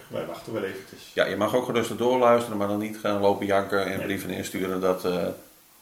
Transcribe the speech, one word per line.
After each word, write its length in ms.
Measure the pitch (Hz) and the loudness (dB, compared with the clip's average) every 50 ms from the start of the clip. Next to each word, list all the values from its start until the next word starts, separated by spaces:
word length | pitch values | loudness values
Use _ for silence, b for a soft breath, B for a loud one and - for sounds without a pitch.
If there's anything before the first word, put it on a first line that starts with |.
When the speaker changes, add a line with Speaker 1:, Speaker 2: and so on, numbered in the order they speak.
| - | -10
Speaker 1:
Wij 180 | - 113 - - | -10 -8 -8 -6
wachten 280 | - - - - 120 113 | -8 -10 -10 -10 -8 -6
wel 100 | 104 98 | -4 -4
eventjes. 480 | 95 98 95 - - - - - - - | -4 -6 -8 -14 -16 -18 -18 -18 -4 -2
Speaker 2:
Ja, 120 | 98 80 | 0 0
je 120 | - 95 | 0 0
mag 180 | 98 107 101 123 | 0 0 2 2
ook 100 | 127 123 | 0 0
gerust 320 | - 117 117 110 - 107 | 0 0 0 0 -2 -2
doorluisteren, 600 | 107 117 123 127 127 120 117 120 117 117 110 107 | 0 2 2 4 6 6 6 6 6 4 0 -2
maar 100 | 101 101 | -2 -2
dan 120 | 101 104 104 | 0 0 -2
niet 200 | 107 110 107 - | -2 -4 -6 -4
gaan 220 | - 104 101 98 | -2 -2 2 4
lopen 240 | 101 101 98 98 101 | 4 4 4 2 2
janken 400 | 101 98 101 98 - 101 98 95 | 2 2 2 2 2 0 0 0
en 120 | 92 95 | 0 -2
Speaker 1:
Nee. 80 | 98 92 | -4 -4
Speaker 2:
brieven 240 | 95 98 92 92 90 | -4 -4 -4 -4 -6
insturen. 520 | 92 98 95 - - 92 95 92 92 92 | -6 -6 -6 -6 -6 -4 -4 -2 -2 0
Dat, 240 | 92 92 92 - - | 2 2 0 0 0
eh, 60 | 90 | -2
we 220 | 90 87 87 90 - - - - - _ _ _ _ _ | 0 0 -2 -2 -4 -8 -12 -20 -20 _ _ _ _ _